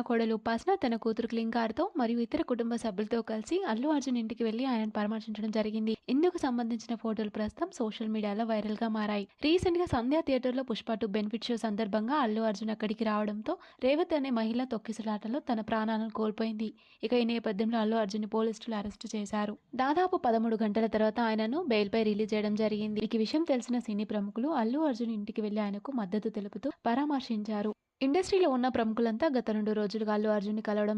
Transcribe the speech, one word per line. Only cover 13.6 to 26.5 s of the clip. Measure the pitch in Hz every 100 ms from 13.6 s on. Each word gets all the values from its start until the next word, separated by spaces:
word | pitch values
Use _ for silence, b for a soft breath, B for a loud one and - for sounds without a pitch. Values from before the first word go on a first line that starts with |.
| B B 254
రేవతి | 294 349 311
అనే | 269 233
మహిళ | 220 233 254
తొక్కిసలాటలో | 220 - 220 214 208 214 262 -
తన | 233 220
ప్రాణాలను | 226 220 220 220 214
కోల్పోయింది. | 220 214 226 214 220 B B B -
ఇక | 247
ఈ | 233
నేపథ్యంలో | 233 226 202 220 233
అల్లు | 214 226
అర్జున్ | 208 214 208 220
పోలీసులు | 226 214 - 220
అరెస్ట్ | 208 196 220 214
చేశారు. | 202 214 208 208 _ 240
దాదాపు | 262 302 370 359 254
పదమూడు | 226 226 220
గంటల | 220 208 226 220
తర్వాత | 214 214 233
ఆయనను | 220 220 277 359
బెయిల్ | 220 202 226
పై | 214
రిలీజ్ | 208 214
చేయడం | 214 208 208
జరిగింది. | 220 208 214 214 214
ఇక | 226
ఈ | 220
విషయం | 311 330
తెలిసిన | 262 233 247 233
సినీ | 208 214
ప్రముఖులు | 214 202 208 262 320
అల్లు | 220 269 320
అర్జున్ | 226 233 220
ఇంటికి | 208 220 214
వెళ్లి | 208 208
ఆయనకు | 202 - 247
మద్దతు | 196 214 220 220
తెలుపుతూ | 202